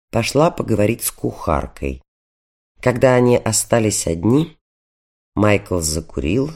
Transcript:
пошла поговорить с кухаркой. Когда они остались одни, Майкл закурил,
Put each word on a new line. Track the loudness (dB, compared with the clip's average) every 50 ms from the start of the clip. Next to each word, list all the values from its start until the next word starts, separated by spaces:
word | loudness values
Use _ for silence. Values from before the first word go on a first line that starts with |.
| _ _ -4
пошла | -4 -4 0 0 2 2 2 0
поговорить | -2 -2 -2 0 2 2 0 0 -2 -6
с | -8
кухаркой. | -8 -6 -6 -8 -8 -6 -4 -2 -2 -2 -2 -6 -10 -10 -8 -8 -8 -10 -14 _ _ _ _ _ _ _ _ _ _ _ _ _ _ -4
Когда | -2 -2 0 2 2 4 4
они | 4 4 4 4
остались | 2 0 -2 -2 -2 0 0 0 0 2 0 -2 -2 -4
одни, | -4 -4 -2 0 2 2 2 0 -2 -8 _ _ _ _ _ _ _ _ _ _ _ _ _ _ _ _
Майкл | 0 2 2 2 2 0 -2 -4 -4
закурил, | -2 -4 -4 -6 -8 -8 -8 -6 -4 -2 -2 -2 -2 -4 -8